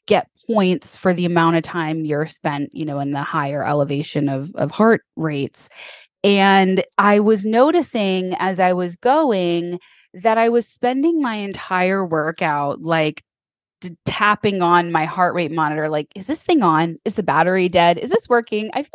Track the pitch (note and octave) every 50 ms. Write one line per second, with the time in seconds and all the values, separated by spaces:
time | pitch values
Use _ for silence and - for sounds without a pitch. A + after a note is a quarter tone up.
0 | _ - G#3 F3+ - _ _ _ _ - A3+ G#3 F#3+ F#3 F3+ - - - - -
1 | - F#3 F3+ E3+ F3+ E3+ F3 E3+ E3 E3 E3 D#3+ D#3+ - - F3 D#3+ D#3 D#3+ D#3+
2 | D#3 D3+ D3 D3 D#3 D#3+ - - - D#3 C#3+ C#3+ C#3+ - - - D#3 D3+ C#3+ C#3+
3 | C#3 C#3+ C#3+ C#3 C#3+ - - D#3 C#3+ C#3 D3 C#3+ - B2+ D3 D3 C#3 C#3 C#3+ C#3+
4 | D#3 - - D3+ C#3 C#3 C3+ C3+ C#3 E3+ - - C#3+ D3 - - G#3+ A3+ A3 G#3+
5 | _ _ - - D#3+ D#3 D3 C#3 C#3+ - _ - - - - - - - - -
6 | - _ _ - - G3+ G3+ G3 G3 G3 G3 G3 F#3+ F#3 F#3+ F#3+ - _ - -
7 | G3 G#3 G#3 G#3 G#3 G#3+ A3 G3 G3+ G#3+ A3 A#3 C4 D#4 E4 F4 C4 - - A3+
8 | G3+ F#3+ F#3 F#3 F#3 F#3 F3+ - F3+ F#3+ F#3+ F3 F#3 F#3 F3+ F3+ F3+ F3 F3 -
9 | - B3 C#4 D#4+ D#4+ C4 G#3 F#3 F3 F3 E3+ E3+ F3 F3 F3 F3 _ _ _ _
10 | _ _ - F3+ F#3 A3+ A3 A3+ A3+ A#3 A#3 A#3+ A3+ - - - B3 B3 B3+ C4+
11 | C#4+ E4+ E4 D#4 C#4 A#3 A3 G#3 G3+ G3+ F#3 - - - F#3 F#3 F#3 F#3 G3 G3
12 | F#3+ E3 E3 D#3 D3+ D#3+ E3 - F3 D#3 D3 C#3+ C#3+ C#3+ - - D#3 E3 E3 D#3+
13 | D#3 D#3 D#3 - _ _ _ _ _ _ _ _ _ _ _ _ - F3 E3+ _
14 | - - - - G#3+ G#3 G#3 - - G#3 G3 F#3 F3 E3+ F3 F3 F3 E3+ E3 D#3
15 | D#3 D#3 - F#3 F3+ E3+ - F3 E3+ D3 D#3+ D#3+ D#3 D3+ D3+ D#3 D3+ D#3 D#3 D3+
16 | D3+ _ - G3+ F#3 - D#4 - - - F4 C#4+ G3+ E3+ D#3 D#3 E3 E3+ E3 -
17 | - A3+ - A3 F3 D#3 C#3 D#3 E3 F3+ F#3 F#3+ F3+ F3+ F3 F3 E3+ E3+ F3 -
18 | G#3+ C4 F#4+ A#4 - - A#3+ A#3 A#3 - A3 G#3+ A3 G#3+ - C4+ D4 -